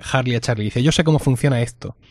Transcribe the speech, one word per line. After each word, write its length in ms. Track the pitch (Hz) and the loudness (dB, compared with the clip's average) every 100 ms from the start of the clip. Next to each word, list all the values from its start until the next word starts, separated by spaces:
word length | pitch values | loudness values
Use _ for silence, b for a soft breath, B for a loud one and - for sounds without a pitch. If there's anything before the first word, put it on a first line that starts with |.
| - | -4
Harley 240 | 131 123 | -2 0
a 60 | 117 | -2
Charlie, 240 | - 110 | -2 -2
dice, 180 | 104 123 | -2 0
"Yo 80 | 143 | 2
sé 140 | 170 | 2
cómo 160 | 160 151 | 2 2
funciona 420 | 139 127 143 120 | 2 0 2 0
esto. 320 | 120 - 143 - B | -2 -6 -14 -14 B